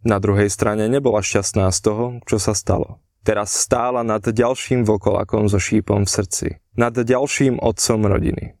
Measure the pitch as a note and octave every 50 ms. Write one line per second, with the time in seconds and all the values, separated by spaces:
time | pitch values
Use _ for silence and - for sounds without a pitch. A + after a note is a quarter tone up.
0 | - A2+ G#2+ G2 F#2+ G#2 G2+ G2+ G#2 G#2 G2+ - - A2 G#2 G#2+ G#2+ G#2+ B2 C#3+
1 | C#3+ C3 G#2+ G#2+ G#2 - - G#2 G2 - - A2 G2 F#2+ F#2 - - A2+ G#2 G#2+
2 | A#2+ B2 B2 A#2+ - - - A2 G2+ - G#2+ - - - G2 - - - - -
3 | _ _ _ _ _ - A2 G#2 G#2 G2+ - - - - D3+ B2 A#2 B2 B2+ B2
4 | A#2 A2+ G#2+ A2 G2 A#2 A2+ A2 A#2+ A#2+ C3 - - - C3 B2 A#2+ G#2 G#2+ G2+
5 | - - G2 - G#2+ G2+ - A2 G#2+ G#2 G2+ G2+ F#2 - - G#2+ G2 - G#2 G#2
6 | G2+ G2 - - G#2 F#2 - - - - - - _ _ _ A2 A#2 A#2+ A#2 B2
7 | A#2+ A2+ B2+ B2+ C3+ C#3+ - - C#3+ C3+ B2 B2 - A#2+ G#2 - - - A#2+ A2
8 | G#2+ G2+ G2 G2+ - - F#2+ F2+ - F2+ - _